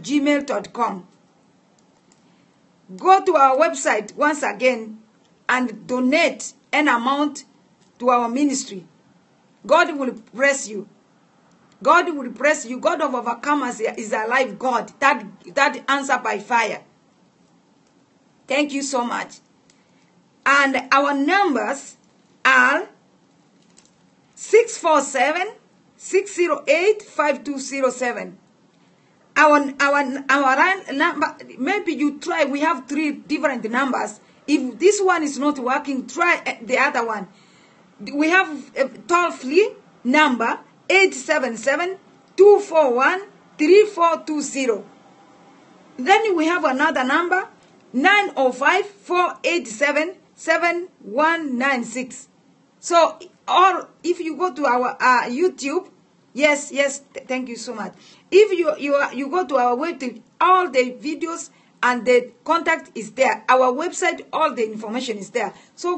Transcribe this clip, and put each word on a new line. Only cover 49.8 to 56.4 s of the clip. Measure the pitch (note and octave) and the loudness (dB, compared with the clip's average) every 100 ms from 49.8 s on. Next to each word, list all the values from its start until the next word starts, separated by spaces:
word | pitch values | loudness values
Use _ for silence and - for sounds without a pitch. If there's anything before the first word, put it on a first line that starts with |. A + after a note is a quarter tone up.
| C#4+ D4 E4 - _ | -2 0 -4 -8 _
seven | _ - E4 E4+ F4 F4+ _ | _ -2 0 0 -4 -8 _
one | G3+ A3 D#4 E4 D4+ A#3+ | -10 -2 -2 -2 -4 -4
nine | C4+ B3+ | -4 -4
six. | A3+ A#3 B3+ - - _ _ _ _ _ | -6 -10 -10 -14 -20 _ _ _ _ _
So, | - E4+ D#4+ - - _ - | 0 2 2 0 -20 _ -2
or | E4+ F#4+ F4 - _ | 4 4 2 -8 _
if | D#4+ F4 | -6 -4
you | D#4+ D4+ | -4 -4
go | F4+ | -4
to | C4 C#4 | -2 0
our, | B3 B3 - | 0 -2 -2
uh, | - F#3 - | 2 2 0
YouTube, | B3 F4+ - C4+ E4+ - _ _ _ _ | 0 -2 -2 -4 -4 -6 _ _ _ _
yes, | A3+ | 0